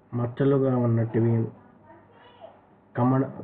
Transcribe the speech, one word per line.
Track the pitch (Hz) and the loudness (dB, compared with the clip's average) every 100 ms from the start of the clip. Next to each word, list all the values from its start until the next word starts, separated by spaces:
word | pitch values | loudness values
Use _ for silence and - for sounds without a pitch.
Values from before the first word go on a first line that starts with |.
| - | -10
మచ్చలుగా | 120 120 - 139 139 135 123 | -6 -6 -2 0 2 2 0
ఉన్నట్టువి, | 120 117 113 113 117 113 - - - - - - - - - - - - _ _ _ - | 2 0 0 0 2 0 -2 -8 -20 -20 -20 -20 -20 -20 -20 -20 -20 -20 _ _ _ -2
కమల-, | 127 131 135 - | 2 2 0 -4